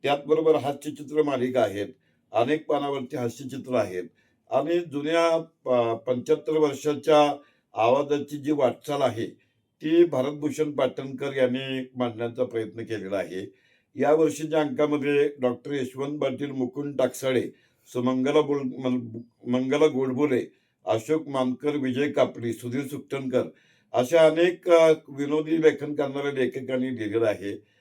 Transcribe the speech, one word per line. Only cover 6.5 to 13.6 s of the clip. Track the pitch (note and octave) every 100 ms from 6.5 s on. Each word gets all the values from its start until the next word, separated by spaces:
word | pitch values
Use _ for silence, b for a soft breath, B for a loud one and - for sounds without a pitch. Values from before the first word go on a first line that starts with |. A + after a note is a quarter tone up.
| D#3
वर्षाच्या | D3 C3 D3+ C#3+ D#3 D3+ D3 C#3+ b b _
आवाजाची | G#2 A#2 C3+ D3 D3 C#3+ D3
जी | C#3
वाटचाल | D3 B2+ - - C#3+
आहे, | B2+ A2 G2+ - _ _ _ _
ती | D#3 E3+ E3+
भारतभूषण | C3+ C#3 D3 D3 C#3 D3+
पाटणकर | D3 C3 - C3+ B2+ C#3 C3+
यांनी | B2 B2+ C3+ C3 B2+ B2
मांडण्याचा | A#2+ A2 A#2 A#2
प्रयत्न | B2 A2+ G#2 A2+
केलेला | G#2+ G#2+ F#2+ G2
आहे. | E2 F#2 F#2+ b